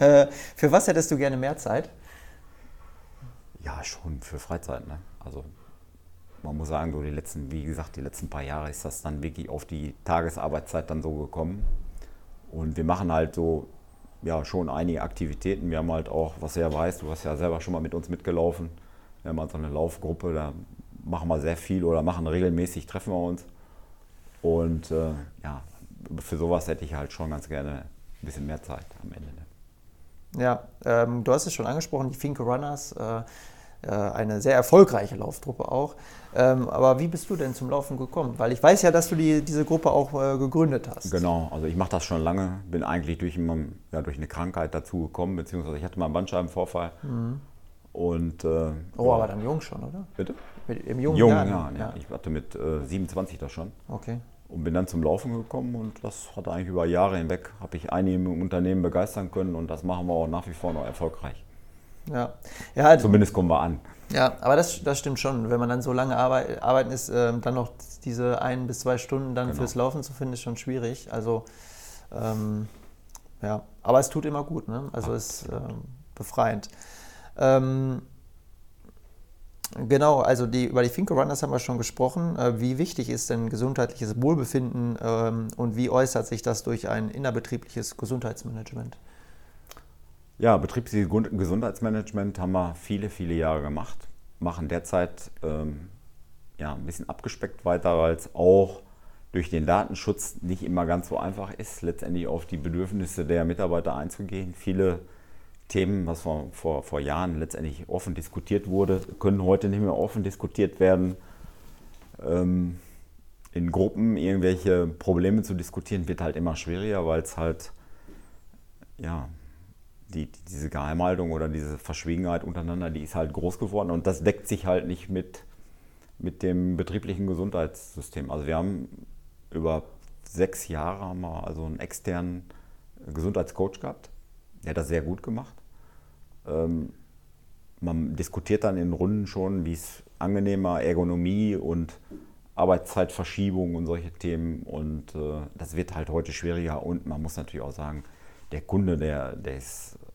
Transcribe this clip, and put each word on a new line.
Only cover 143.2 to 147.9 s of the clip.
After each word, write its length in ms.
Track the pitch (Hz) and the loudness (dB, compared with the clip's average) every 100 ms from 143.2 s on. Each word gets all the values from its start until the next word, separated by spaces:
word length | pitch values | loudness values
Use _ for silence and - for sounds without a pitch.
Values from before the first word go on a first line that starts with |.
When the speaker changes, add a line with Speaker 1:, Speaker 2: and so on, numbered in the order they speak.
| 90 - 98 92 90 | -6 -2 0 0 0
Speaker 2:
und 120 | 85 82 | -2 -2
solche 240 | 85 82 | -4 -6
Themen 520 | - 87 82 82 80 | -6 -4 -2 -2 -4
und, 520 | - 76 78 76 - | -8 -6 -4 -6 -8
äh, 280 | 78 76 76 73 | -8 -6 -6 -8
das 220 | - 80 80 | -12 -8 -6
wird 180 | 87 | -4
halt 140 | 80 78 | -6 -2
heute 240 | 80 82 | -2 -2
schwieriger 500 | - 85 85 82 76 | -4 -2 -2 -2 -4
und 240 | - 85 - | -4 -4 -4
man 160 | 73 | -6
muss 140 | 80 - | -6 -6
natürlich 280 | 69 73 | -10 -8
auch 80 | 65 | -10
sagen, 320 | 67 76 | -8 -8